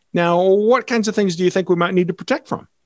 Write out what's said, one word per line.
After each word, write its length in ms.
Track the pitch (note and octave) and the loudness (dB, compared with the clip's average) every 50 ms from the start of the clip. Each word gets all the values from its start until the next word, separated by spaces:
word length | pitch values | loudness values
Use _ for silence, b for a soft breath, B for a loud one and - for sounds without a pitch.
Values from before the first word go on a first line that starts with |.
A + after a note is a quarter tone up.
| _ _ - | _ _ -2
Now, 300 | F3 F3 E3+ E3+ F3 F3+ | 0 0 2 2 2 2
what 420 | F#3+ F#3+ G3+ G#3 A3 B3 C4 B3 | 2 2 2 4 2 2 2 0
kinds 200 | - B3 A#3 G#3 | -2 -2 -2 -2
of 80 | G#3+ G3 | -2 -2
things 200 | G#3+ G#3 F#3+ E3+ | 0 0 0 0
do 80 | E3 F#3 | 0 0
you 60 | F3+ | 0
think 180 | - G3 F3+ | 0 0 0
we 80 | F3 F3+ | 0 0
might 200 | E3+ E3+ F3 F#3+ | 0 0 0 0
need 140 | F3+ F3+ F3 | 0 0 0
to 40 | F#3 | -4
protect 340 | - - - C4 D#4 - | -6 -6 -4 -4 -4 -4
from? 200 | - - - - - _ _ _ | -6 -10 -10 -10 -14 _ _ _